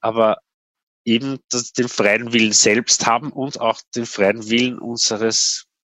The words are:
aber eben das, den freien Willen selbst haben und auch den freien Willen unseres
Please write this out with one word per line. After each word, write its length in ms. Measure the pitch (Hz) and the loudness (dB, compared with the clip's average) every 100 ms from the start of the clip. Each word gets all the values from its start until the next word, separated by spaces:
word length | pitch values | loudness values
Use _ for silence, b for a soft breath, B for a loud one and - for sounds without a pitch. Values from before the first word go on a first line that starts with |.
aber 380 | 113 113 110 - _ _ _ _ _ _ | -4 2 2 0 _ _ _ _ _ _
eben 340 | - 117 135 135 _ | 0 0 0 -6 _
das, 220 | 123 117 | -6 -4
den 160 | - 120 | -4 -2
freien 440 | - 104 110 120 | 2 2 2 0
Willen 200 | 117 110 | 2 2
selbst 520 | 104 110 107 - - 120 | 4 4 2 2 0 2
haben 240 | 120 147 | 0 -2
und 300 | 143 135 - | -6 -8 -2
auch 200 | 117 - - | -2 -2 -6
den 120 | 120 117 | -8 -8
freien 420 | - 98 113 107 | 0 0 0 -2
Willen 300 | 117 127 123 | 0 0 -2
unseres 880 | 117 117 - 107 113 110 - - - _ | -8 -2 -2 0 0 0 0 -4 -10 _